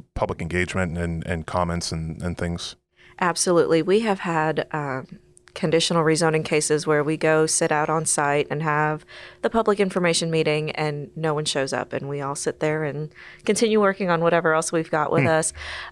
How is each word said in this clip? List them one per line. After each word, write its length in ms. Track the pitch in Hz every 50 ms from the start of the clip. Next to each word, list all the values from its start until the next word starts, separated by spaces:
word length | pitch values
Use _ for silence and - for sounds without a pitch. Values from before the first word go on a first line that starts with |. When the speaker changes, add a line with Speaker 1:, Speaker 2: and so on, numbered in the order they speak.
| - _ -
Speaker 1:
public 280 | - 110 98 87 -
engagement 560 | 87 80 85 90 87 85 - 95 92 85 80 87
and, 260 | 87 85 82 80 78
and 220 | - 87 82 76
comments 460 | - - 90 90 85 85 87 - -
and, 280 | 87 80 80 80 80 -
and 160 | - 87 85
things? 380 | - 87 87 87 85 - - - _ _ _ _ _ - - - -
Speaker 2:
Absolutely. 640 | 185 175 170 - - 190 175 170 147 - 165 165
We 180 | 156 - 190 220
have 180 | 233 220 196 190
had, 480 | - 185 165 160 156 156 151 151 147 -
um, 340 | - 151 147 139 131 131 - - - - _ _ _ _ _ _ - -
conditional 420 | - 160 151 165 165 - 175 170 160
rezoning 400 | 160 160 151 170 160 156 160 156
cases 420 | - 165 151 151 - 151 151 -
where 160 | 156 151 147
we 140 | 147 151 160
go 280 | 156 - 156 156 156 156
sit 280 | 156 - - 165 160
out 180 | 156 147 151 -
on 160 | 151 165 160
site 400 | - - - 147 143 143 147 143 -
and 140 | 147 147
have 420 | 160 156 147 151 151 151 156 151 - - - - - - - -
the 80 | - -
public 300 | - 233 220 - 208 202
information 500 | 202 190 - 185 175 170 165 - 165 165
meeting 400 | 160 160 156 151 151 151 151 156
and 400 | - - 156 151 147 147 143 - -
no 180 | 160 160 160 151
one 100 | 147 151
shows 280 | 151 - 147 135 135
up 200 | 135 123 123 -
and 160 | - - 131 139
we 120 | 143 143
all 160 | 139 139 143
sit 240 | - - 160 - -
there 240 | 156 156 151 156 156
and 280 | 147 135 147 151 151 - - - - - - -
continue 360 | - 214 - 233 220 214 214
working 280 | 208 196 196 - 208 180
on 120 | 170 165
whatever 340 | 170 170 170 170 - 160 160
else 160 | 160 160 -
we've 200 | - 165 160 -
got 200 | - 156 151 -
with 120 | - 165
Speaker 1:
Hmm. 60 | 135 165
Speaker 2:
us. 240 | 160 156 160 - - - - - - - - -